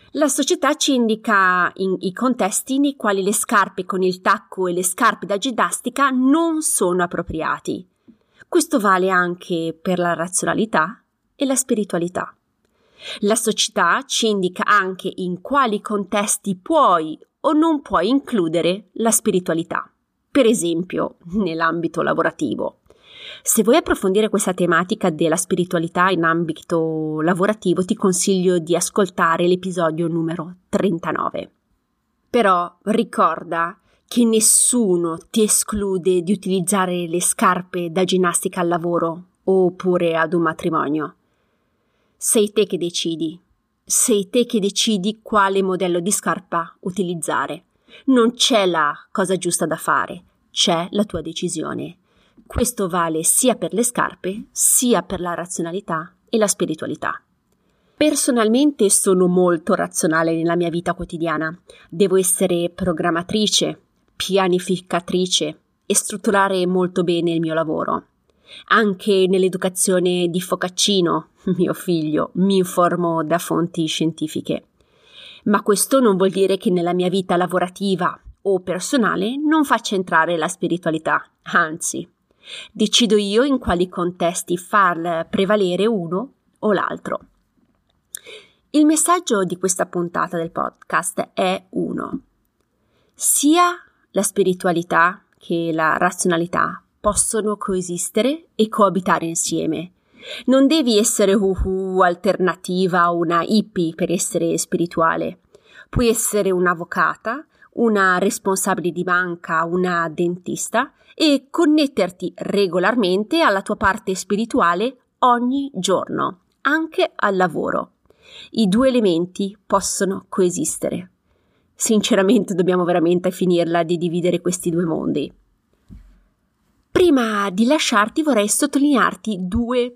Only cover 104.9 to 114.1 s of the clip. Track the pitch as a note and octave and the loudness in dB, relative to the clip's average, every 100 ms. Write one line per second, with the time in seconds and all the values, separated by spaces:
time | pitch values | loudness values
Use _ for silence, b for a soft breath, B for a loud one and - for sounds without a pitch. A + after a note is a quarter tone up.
104.9 | E3+ E3 E3 E3 - _ B B B B | 0 0 0 -4 -8 _ B B B B
105.9 | - A#3 A3+ - G#3 F#3+ F3+ F3+ E3+ F3 | 0 2 2 0 0 0 2 0 0 -4
106.9 | F#3+ D#3+ D#3 A3 C4+ - b b - A#3 | -2 -2 -2 -8 -10 -12 b b 0 2
107.9 | G#3 F#3+ F3+ F#3+ - G3 F#3+ G3+ F#3 F3 | 4 2 2 0 -2 -2 -2 0 -2 -2
108.9 | E3 F#3 F3+ F3+ E3+ - D#3+ E3+ F3+ F3+ | -4 -2 0 -2 -6 -4 -2 0 -2 0
109.9 | E3+ E3 D#3 F3 F3+ - - - A3+ C#4+ | -2 -4 -2 -2 -2 -8 -8 -4 -4 -4
110.9 | b b - D#4 C#4 - - D#4+ D4+ C#4 | b b 0 2 2 0 0 4 4 2
111.9 | - F3 - F3 - F#3+ G3+ F#3+ F3+ F#3+ | 0 -2 -4 -10 -8 -2 0 2 2 0
112.9 | A#3+ F#3 F#3+ G#3+ E4 C#4 G3 - G#3 G3+ | 2 2 0 0 2 2 2 -2 0 0
113.9 | G3+ - | 0 -4